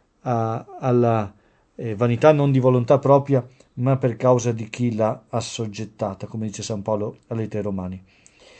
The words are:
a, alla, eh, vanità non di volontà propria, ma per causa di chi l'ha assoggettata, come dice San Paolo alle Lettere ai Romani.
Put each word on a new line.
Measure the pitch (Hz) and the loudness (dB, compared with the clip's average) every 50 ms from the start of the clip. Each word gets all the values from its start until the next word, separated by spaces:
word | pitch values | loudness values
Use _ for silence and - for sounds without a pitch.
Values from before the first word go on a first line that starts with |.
| _ _ _ _ - | _ _ _ _ -6
a, | 131 120 113 113 113 113 - - - - - | -2 -2 -2 -2 -2 -4 -6 -8 -12 -12 -6
alla, | - 131 123 120 120 117 113 110 104 98 - _ _ _ _ _ _ _ _ | -2 2 2 4 4 4 2 2 0 -4 -8 _ _ _ _ _ _ _ _
eh, | - 123 113 107 | -10 -8 -6 -4
vanità | 98 120 120 120 113 147 156 156 | 0 0 0 2 4 6 6 6
non | 147 143 143 | 6 4 2
di | 135 131 | 2 4
volontà | 123 131 127 123 120 - 147 131 | 4 4 4 4 4 4 2 4
propria, | - 135 139 139 135 143 139 127 120 - _ _ _ _ _ | 4 4 4 4 4 2 0 0 -2 -4 _ _ _ _ _
ma | 131 123 135 135 127 | -4 0 0 0 2
per | 131 123 110 107 | 0 -2 -2 0
causa | 131 127 127 123 113 120 | 2 4 4 4 2 -2
di | 113 110 110 107 | -4 -4 -6 -10
chi | - - 123 120 110 | -6 -4 -2 -2 0
l'ha | 107 110 107 110 - - _ | 0 0 0 -2 -4 -8 _
assoggettata, | - 117 113 - - - 113 107 101 110 110 107 - - 110 98 95 - - - | -6 -6 -6 -6 -8 -8 -8 -8 -8 -10 -10 -10 -8 -6 -6 -6 -6 -8 -12 -12
come | - 110 110 107 | -10 -8 -8 -8
dice | 98 - 104 | -8 -8 -8
San | - 110 104 | -8 -8 -6
Paolo | 101 113 107 101 104 113 - - _ - | -4 -2 -2 -2 -4 -6 -10 -12 _ -8
alle | 117 113 110 | -6 -6 -6
Lettere | 107 - 104 | -4 -6 -6
ai | 101 | -6
Romani. | 104 98 95 92 92 92 92 - _ _ _ _ _ _ _ - - - | -4 -6 -6 -6 -8 -10 -12 -14 _ _ _ _ _ _ _ -20 -20 -20